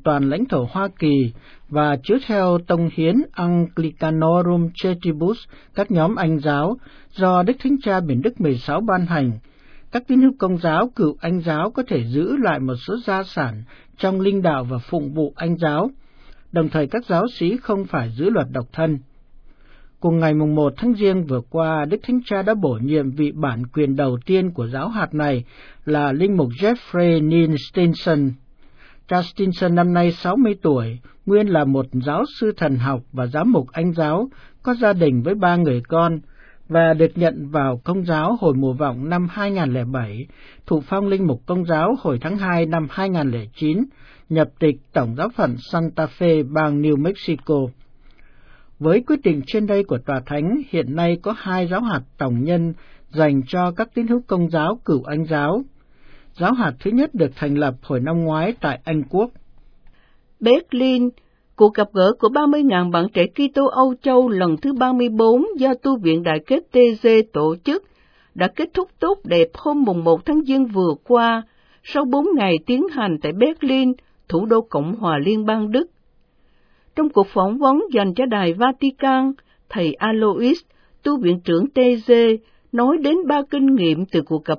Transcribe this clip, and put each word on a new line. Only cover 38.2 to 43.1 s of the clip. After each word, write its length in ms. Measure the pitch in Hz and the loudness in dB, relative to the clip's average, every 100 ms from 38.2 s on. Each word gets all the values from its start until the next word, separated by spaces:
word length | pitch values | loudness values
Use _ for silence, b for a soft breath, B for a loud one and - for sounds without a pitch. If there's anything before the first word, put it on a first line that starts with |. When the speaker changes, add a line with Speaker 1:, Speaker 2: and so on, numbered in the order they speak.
| 170 233 | -2 0
Speaker 1:
hồi 140 | 170 | 2
mùa 180 | 131 135 | 2 0
vọng 360 | 127 143 120 151 | -2 -4 -4 -4
năm 180 | 175 175 | -2 -2
hai 200 | 208 202 | -4 -4
nghìn 240 | 190 139 | -2 -2
lẻ 100 | 123 120 | -2 -4
bảy, 340 | 131 110 110 - b b b - | -6 -6 -10 -16 b b b -4
thụ 140 | 160 | -4
phong 260 | 131 196 196 | -2 -4 -2
linh 200 | 196 175 | 0 0
mục 200 | 117 - | -2 -4
Công 180 | 180 | -4
giáo 300 | 170 156 180 262 | 0 0 0 -2
hồi 180 | 165 123 | -2 -4
tháng 160 | 160 202 | -4 -4
hai 300 | 190 170 160 | -2 0 0
năm 200 | 165 147 | -2 -4
hai 180 | - | -4
nghìn 220 | 196 | -2